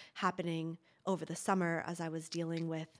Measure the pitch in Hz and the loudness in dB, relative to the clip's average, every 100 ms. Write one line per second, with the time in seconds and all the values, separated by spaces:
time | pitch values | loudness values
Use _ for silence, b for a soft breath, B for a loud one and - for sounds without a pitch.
0 | B B 185 180 175 165 160 165 _ b | B B 0 2 0 0 -2 -6 _ b
1 | - 185 160 170 - 190 175 165 - 170 | -2 0 -2 -2 2 4 4 2 0 -4
2 | 165 160 160 170 165 165 165 160 160 - | -2 -4 -4 -2 0 0 0 -2 -4 -12